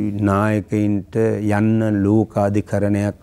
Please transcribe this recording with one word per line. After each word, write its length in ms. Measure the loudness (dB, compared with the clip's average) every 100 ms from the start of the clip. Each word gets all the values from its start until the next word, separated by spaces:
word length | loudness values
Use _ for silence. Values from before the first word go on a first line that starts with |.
| -4 -2
නායකයින්ට 1000 | 0 2 2 -2 -2 -2 0 -2 -4 -2 -2 -2
යන්න 640 | -2 0 2 0 0 0
ලෝක 340 | 2 2 2 0
අධිකරණයක්, 800 | 0 0 -2 -2 -2 0 -2 -6